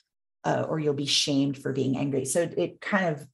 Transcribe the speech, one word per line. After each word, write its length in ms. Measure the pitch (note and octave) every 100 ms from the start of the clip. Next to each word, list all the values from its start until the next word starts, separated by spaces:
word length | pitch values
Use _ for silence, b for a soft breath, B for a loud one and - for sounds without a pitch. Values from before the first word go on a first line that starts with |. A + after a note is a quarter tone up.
| _ _ _ _
uh, 200 | D#3+ C3+ A#2+
or 120 | D#3+
you'll 140 | D3
be 100 | C#3
shamed 540 | C#3 - - C#3 C#3+ C3+
for 160 | C#3
being 240 | C3 C3 C3
angry. 260 | C#3 C3+
So 160 | - F3 E3 -
it 240 | E3+ -
kind 240 | - G3 F3
of 120 | C#3+ C#3